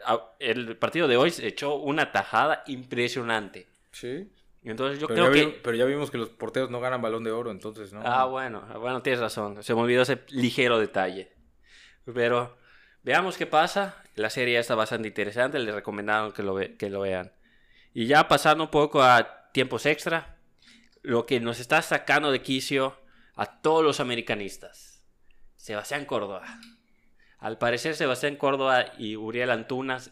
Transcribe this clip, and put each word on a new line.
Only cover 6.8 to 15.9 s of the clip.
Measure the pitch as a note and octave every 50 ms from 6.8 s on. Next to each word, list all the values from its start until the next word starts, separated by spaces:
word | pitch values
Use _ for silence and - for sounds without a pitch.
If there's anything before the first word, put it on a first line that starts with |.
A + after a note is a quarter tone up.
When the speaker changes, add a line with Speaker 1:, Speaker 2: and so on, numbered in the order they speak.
| B2 B2+ B2+ B2
Speaker 2:
Balón | A#2 A2 A2 A2+ A#2
de | A2+
Oro, | A2 A#2 A#2+ A#2
entonces | G2+ F2+ - A2 G#2+ A2 G#2 F#2+
no. | G2+ G#2+ A2
Speaker 1:
Ah, | A#2+ B2 C3 C3
bueno, | C3 C3 C3 C3 B2 A2 G#2 G#2 A2 A2+ G#2+
bueno, | A#2 B2 B2+ B2
tienes | - C#3 B2+ B2
razón. | A#2 G#2+ - A2+ G#2 G#2 G2+ G#2 G#2
Se | - A#2
me | A2+
olvidó | A#2 A#2+ B2 B2+ B2+
ese | C3+ C3 - - -
ligero | C#3 B2+ B2 A#2+ - C#3 B2+ B2 A#2 A2+
detalle. | G#2+ - - G2 F#2+ F#2 F#2 F#2+ F#2 - _ _ _ _ _ _ _ _ - - - - _ _ _ B2 A#2
Pero | B2 A#2+ A#2+ A#2+ A#2+ B2 B2 - _ _ _ - - _ _ _ _ -
veamos | B2 C3 E3+ F#3 F#3 E3+
qué | - E3
pasa. | - D#3 D3+ E3 F3 - G3+ G3 F#3+ - - - _ _
La | A2 G#2+ A2
serie | - C3 B2 B2 A#2+ A#2
está | A#2 - B2
bastante | A2 A2 - A#2+ A2 A2 G#2+
interesante. | - A2 G2+ G2+ G#2 A#2+ B2+ C#3 D3+ C#3
Les | A#2+ G#2+ G#2+
recomendaron | G2+ - A2